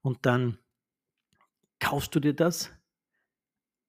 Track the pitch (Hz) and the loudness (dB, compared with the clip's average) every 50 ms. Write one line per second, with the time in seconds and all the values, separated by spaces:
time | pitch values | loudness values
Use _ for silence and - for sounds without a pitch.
0 | - 135 120 - - 131 120 127 123 120 113 - _ _ _ _ _ _ _ _ | -6 -6 -4 0 0 2 2 2 0 -2 -4 -6 _ _ _ _ _ _ _ _
1 | _ _ _ _ _ _ _ _ _ _ _ _ _ _ _ - - - 147 139 | _ _ _ _ _ _ _ _ _ _ _ _ _ _ _ -6 -4 -2 -2 -2
2 | - - - 160 143 147 143 - 160 175 170 - - - - _ _ _ _ _ | -4 0 -2 0 2 2 2 2 2 0 0 -2 -8 -10 -12 _ _ _ _ _
3 | _ _ _ _ _ _ _ _ _ _ _ _ _ _ _ _ _ | _ _ _ _ _ _ _ _ _ _ _ _ _ _ _ _ _